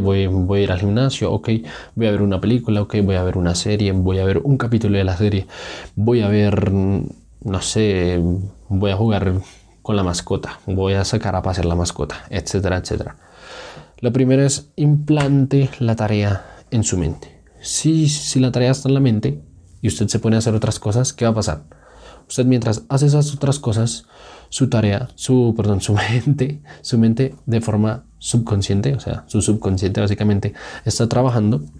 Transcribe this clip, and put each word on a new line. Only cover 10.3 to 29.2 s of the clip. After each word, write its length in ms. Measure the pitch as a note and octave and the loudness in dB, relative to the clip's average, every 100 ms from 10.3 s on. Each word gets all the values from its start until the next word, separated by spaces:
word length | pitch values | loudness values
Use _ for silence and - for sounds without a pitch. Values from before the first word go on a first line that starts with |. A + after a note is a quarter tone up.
| F#2+ - - - | -6 -6 -12 -6
voy 300 | F#2+ F#2+ G2 | -2 0 0
a 100 | G2 | 0
sacar 300 | A2 G2+ F#2 | -2 -2 -2
a 80 | |
pasear 220 | F#2 F#2 E2+ | -2 -2 0
la 100 | E2+ | 0
mascota", 500 | E2+ - D2+ - - | -2 -4 -8 -8 -10
etcétera, 460 | F#2 - G2 F#2+ F2+ | -8 -4 -2 -2 -2
etcétera. 400 | F2+ - - - - - - - - - - - | -4 -6 -8 -14 -20 -20 -20 -18 -18 -20 -20 -6
Lo 120 | B2 | -2
primero 300 | B2 C3 C3+ | 0 2 4
es 300 | C#3 - - - | 2 0 -6 0
implante 920 | D3 D3 D3 D3+ C#3+ C#3 C3+ C#3 C3+ - | 2 2 2 2 4 2 4 2 0 0
la 180 | A#2 A2+ | -2 0
tarea 480 | G#2+ G#2 G#2 G2+ - - - | 0 0 0 -2 -6 -20 -4
en 120 | A#2+ | -2
su 140 | G#2 F#2 | 0 0
mente. 420 | D#2+ - - - _ - | -2 -4 -12 -20 _ -18
Si, 480 | - - D#3 D#3+ D3+ | -8 -2 0 2 2
si 300 | D3 - C3+ | 0 -2 0
la 120 | B2+ | 2
tarea 200 | B2 B2 | 2 2
está 180 | C3 C3 | 2 2
en 60 | C#3 | 2
la 40 | |
mente 440 | C3+ G#2+ A#2+ D3 - - - - | 4 2 0 -4 -10 -20 -20 -6
y 40 | A2 | -4
usted 200 | - G#2 | -2 -2
se 100 | G#2+ | 0
pone 200 | A2+ A2 | 2 2
a 20 | |
hacer 160 | A2+ A2 | 2 0
otras 240 | A2 G#2+ | -2 -2
cosas, 340 | G#2+ G#2+ B2+ | -2 0 -2
¿qué 120 | - A#2 | -2 -2
va 60 | |
a 40 | G#2+ | 0
pasar? 300 | F#2+ D2 - - - - - - - | -2 -6 -10 -20 -20 -20 -20 -20 -8
Usted 180 | - B2+ | 0 2
mientras 360 | B2+ A2+ A2 - | 2 2 -2 -2
hace 160 | C#3 C#3+ | 2 4
esas 260 | D3 D3 | 4 2
otras 280 | - C#3 C3+ | 0 -2 -2
cosas, 460 | B2 G#2+ A2+ - - - - - - | 0 0 0 -4 -14 -20 -20 -20 -10
su 200 | - B2+ | -2 0
tarea, 400 | A#2 G#2+ G2+ B2+ | 2 2 0 -4
su, 400 | - - B2+ A#2+ A2+ | -8 0 2 4 2
perdón, 260 | G#2 G2+ | 0 0
su 120 | - | 0
<laughs> 160 | G#2 F#2+ | 0 2
mente, 540 | A#2+ B2+ C#3 - - - - | 0 0 0 -2 -6 -14 -18
su 160 | - A#2+ | -2 2
mente 380 | A2+ A2+ C3 - - | 4 2 0 -4 -4
de 160 | A2+ | -2
forma 440 | A2 G#2+ G#2+ A#2 - - | 0 0 0 -2 -10 -14
subconsciente, 800 | - A#2+ A2+ G2+ G2 G2 G#2+ C3+ | -2 -2 0 0 0 0 0 -2
o 40 | |
sea, 240 | - - | -4 -8